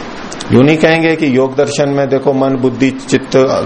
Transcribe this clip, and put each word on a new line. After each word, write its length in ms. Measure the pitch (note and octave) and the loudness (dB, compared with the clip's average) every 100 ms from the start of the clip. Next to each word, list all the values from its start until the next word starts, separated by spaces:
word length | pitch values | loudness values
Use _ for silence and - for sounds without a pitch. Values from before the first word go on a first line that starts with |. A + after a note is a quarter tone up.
| - - - - - | -14 -14 -14 -12 0
यूं 120 | A#2 | 4
नहीं 140 | C#3 D#3 | 4 4
कहेंगे 380 | D#3+ D#3+ D#3+ D#3+ | 2 2 0 0
कि 220 | D3+ B2+ | 0 0
योग 180 | C3 C3+ | 0 0
दर्शन 340 | C#3+ - C#3+ | -2 0 -2
में 200 | C#3 C3+ | 0 0
देखो 240 | C3+ C#3+ | 0 0
मन, 160 | C3+ C3+ | 0 0
बुद्धि, 420 | C3+ C3 A2+ C3 | 0 -2 0 -2
चित्त 760 | B2+ - C3 - C3+ C3+ F2 | -2 -2 -4 0 0 2 0